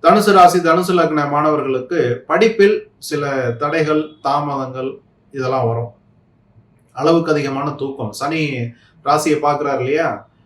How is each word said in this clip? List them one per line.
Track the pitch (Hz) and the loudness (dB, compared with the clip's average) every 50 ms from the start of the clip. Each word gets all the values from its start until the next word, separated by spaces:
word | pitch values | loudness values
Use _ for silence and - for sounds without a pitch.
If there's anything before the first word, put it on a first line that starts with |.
தனுசு | - 165 190 214 202 208 | 6 6 4 6 4 4
ராசி, | 196 190 180 175 175 180 | 6 8 8 6 6 4
தனுசு | 165 165 165 180 180 180 180 175 | 2 2 2 2 2 0 0 0
லக்ன | 165 156 156 151 143 143 | 2 2 0 -2 -2 0
மாணவர்களுக்கு | 143 147 151 156 151 143 135 135 131 131 127 - 175 165 131 123 120 - - _ | -2 0 0 2 0 0 -2 -2 -4 -4 -4 -4 -2 -2 0 0 -2 -4 -4 _
படிப்பில் | 156 170 220 226 220 - 202 208 214 - - - _ _ | 2 2 4 2 4 4 4 4 4 0 -4 -12 _ _
சில | - - 156 147 143 139 135 135 127 120 117 117 | -12 -8 -6 -4 -4 -4 -4 -2 -2 -4 -4 -4
தடைகள், | 147 147 160 165 156 151 156 151 151 - - _ | -4 -2 0 -2 0 0 0 0 -2 -4 -10 _
தாமதங்கள் | _ 139 143 147 147 147 139 139 135 127 127 131 131 135 - - _ _ _ _ _ _ | _ -2 -2 -2 -2 -4 -4 -6 -6 -8 -8 -8 -8 -8 -8 -10 _ _ _ _ _ _
இதெல்லாம் | - 139 131 131 135 131 123 117 | -10 -8 -6 -4 -2 -2 -2 -2
வரும். | 117 113 117 117 - _ _ _ _ _ _ _ _ _ _ _ _ _ _ _ _ _ _ _ | -2 -4 -6 -10 -14 _ _ _ _ _ _ _ _ _ _ _ _ _ _ _ _ _ _ _
அளவுக்கு | _ - - 160 170 170 160 156 | _ -2 0 2 2 2 2 0
அதிகமான | 151 147 135 135 135 135 143 147 | -2 -2 -2 -4 -6 -4 -6 -6
தூக்கம், | 139 - 139 135 135 - 120 107 | -8 -8 -8 -10 -8 -8 -10 -10
சனி | - - 135 147 160 160 156 143 135 123 117 117 117 _ _ _ _ _ _ | -8 -6 -6 -6 -4 -4 -4 -4 -4 -6 -8 -8 -10 _ _ _ _ _ _
ராசியை | 139 147 151 151 160 151 147 | 0 0 2 2 0 0 2
பார்க்கிறார் | 151 143 147 143 147 139 135 131 | 0 0 -2 0 -2 -4 -2 -2
இல்லையா? | 123 131 143 156 165 151 - - - _ _ _ _ | -2 -2 -2 -2 -2 -2 -4 -8 -12 _ _ _ _